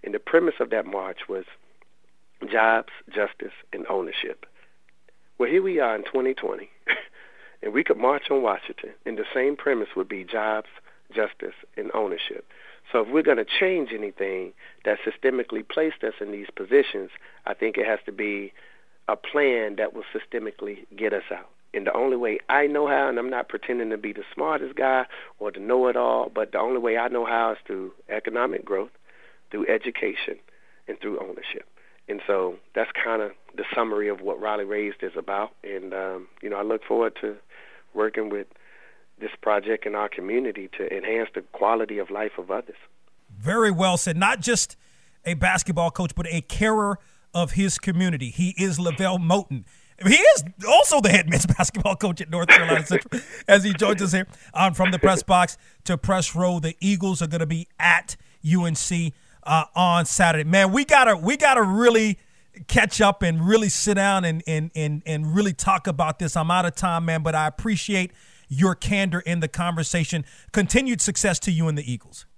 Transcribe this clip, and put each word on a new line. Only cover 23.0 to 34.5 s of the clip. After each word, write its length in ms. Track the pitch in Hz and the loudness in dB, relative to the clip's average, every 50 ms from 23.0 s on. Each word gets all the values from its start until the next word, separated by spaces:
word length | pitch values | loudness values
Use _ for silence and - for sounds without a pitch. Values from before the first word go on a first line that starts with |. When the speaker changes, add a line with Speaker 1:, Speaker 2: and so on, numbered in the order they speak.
| 139 139 | 0 0
Speaker 1:
and 100 | 123 120 | -2 -4
I'm 100 | 123 127 | -4 -4
not 200 | 131 123 127 - | -6 -6 -6 -6
pretending 400 | - 107 - - 123 120 117 110 | -10 -12 -6 -6 -6 -4 -4 -4
to 80 | 110 | -6
be 160 | 107 107 107 101 | -6 -6 -10 -10
the 100 | 107 101 - - | -10 -14 -14 -8
smartest 420 | - 143 160 156 143 151 135 127 | -6 -4 -2 -2 -4 -6 -8 -4
guy 300 | - 135 131 131 131 127 - - - - - - | -2 0 2 2 0 0 -4 -10 -20 -20 -20 -16
or 140 | - 104 104 | -10 -10 -10
the 80 | 92 98 | -10 -10
know-it-all, 720 | 98 110 123 127 127 127 120 123 123 120 120 120 120 - - | -4 0 0 2 2 2 0 0 0 0 0 0 -2 -4 -4
but 180 | - 110 104 - | -6 -6 -4 -2
the 60 | - | -4
only 200 | 110 120 131 123 | -2 -2 -2 -2
way 180 | 117 117 113 | -2 0 0
I 120 | 117 117 123 | 0 -2 -2
know 160 | 120 120 117 | -2 -4 -4
how 260 | 117 117 113 117 113 | -2 0 0 0 0
is 60 | 107 - - | -2 -6 -8
through 240 | - 101 95 95 92 - - - - | -10 -10 -10 -10 -12 -14 -20 -14 -10
economic 540 | - 110 - 113 110 120 123 - - - - | -10 -8 -8 -6 -4 -2 -2 -2 -4 -6 -6
growth, 260 | - 101 92 104 - - - - - - - - - - - - - | -4 -4 -4 -4 -8 -12 -20 -20 -20 -20 -20 -20 -20 -20 -20 -20 -12
through 160 | - 107 - | -8 -6 -2
education, 720 | - 110 110 - 127 117 - - 98 - - - - - - - - - - - - - - - | -2 -2 -2 -4 -6 -8 -6 -6 -6 -6 -6 -8 -10 -10 -12 -16 -20 -20 -20 -20 -20 -20 -20 -14
and 120 | - 107 - | -14 -14 -10
through 200 | - 104 101 - | -10 -8 -8 -8
ownership. 480 | 95 95 90 - - - - - - - - - - - - - - - | -10 -10 -12 -14 -12 -12 -12 -14 -14 -18 -20 -20 -20 -20 -20 -20 -12 -10
And 120 | 104 101 - | -10 -8 -2
so 300 | - 101 95 92 92 87 - - - - | -2 0 0 0 -2 -4 -8 -18 -8 -4
that's 160 | 113 113 - - - - | -4 -4 -4 -4 -6 -4
kinda 280 | 117 113 110 107 101 98 - - - - | -2 -2 -2 -4 -6 -8 -14 -20 -18 -12
the 120 | - 98 - - | -12 -10 -6 -4
summary 320 | 123 117 113 107 104 104 | -4 -2 -2 -2 -2 -2
of 140 | 104 101 92 | -2 -4 -4
what 180 | 95 101 - - | -6 -8 -6 -6
Riley 240 | 104 107 | -4 -4